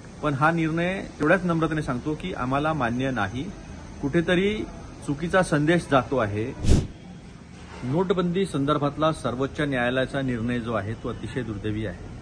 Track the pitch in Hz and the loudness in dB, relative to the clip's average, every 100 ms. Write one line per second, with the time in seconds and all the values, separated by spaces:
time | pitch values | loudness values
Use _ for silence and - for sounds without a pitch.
0 | - - 151 135 151 170 160 165 175 196 | -16 -4 -2 2 4 4 0 0 0 -2
1 | - - 151 185 180 165 160 - - 123 | -6 -2 4 4 4 2 2 0 -2 -4
2 | 143 151 180 - 127 139 151 151 120 120 | -2 -4 -4 -4 -2 0 0 0 0 0
3 | 135 120 98 120 185 - - - - - | 0 0 -2 -4 -8 -10 -12 -14 -14 -6
4 | 180 165 165 180 202 214 - - - - | 0 2 4 4 4 0 -4 -10 -14 -12
5 | - 143 170 190 180 151 151 170 - 139 | -6 -4 2 4 4 4 4 4 4 2
6 | 123 131 104 104 123 - - - - - | 4 2 0 0 -4 0 6 6 6 -6
7 | - - - - - - - - 123 156 | -18 -18 -18 -18 -18 -18 -16 -8 -2 2
8 | 185 185 180 175 190 143 139 151 147 143 | 2 2 2 2 0 0 2 2 2 2
9 | 156 156 127 120 135 - 147 131 120 131 | 0 2 -2 0 -2 0 0 2 2 2
10 | 127 139 131 120 117 123 113 107 101 110 | 0 0 -2 -2 0 -2 -2 -2 -2 -6
11 | 127 - 104 131 110 101 107 107 107 87 | -6 -6 -6 -6 -4 -4 -4 -4 -4 -8
12 | - - | -12 -14